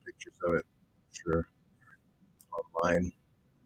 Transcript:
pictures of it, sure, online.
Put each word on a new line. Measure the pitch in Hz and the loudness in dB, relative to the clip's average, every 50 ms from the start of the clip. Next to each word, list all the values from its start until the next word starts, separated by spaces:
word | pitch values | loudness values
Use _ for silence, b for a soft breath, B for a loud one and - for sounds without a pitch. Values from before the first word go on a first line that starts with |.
| _ | _
pictures | - - - - - - _ - | -20 -18 -16 -18 -20 -14 _ 0
of | 87 85 | 2 2
it, | 80 - - _ _ _ _ _ _ _ _ | 2 0 -2 _ _ _ _ _ _ _ _
sure, | - - - 85 80 82 82 - _ _ _ _ _ _ b b b b _ _ _ _ - _ _ _ - _ - 82 82 - _ 82 85 | -20 -10 -4 0 0 0 0 -2 _ _ _ _ _ _ b b b b _ _ _ _ -20 _ _ _ -20 _ -10 -10 -10 -6 _ 0 2
online. | 87 87 85 87 87 - _ _ _ _ _ _ _ _ _ _ | 2 4 2 2 0 -4 _ _ _ _ _ _ _ _ _ _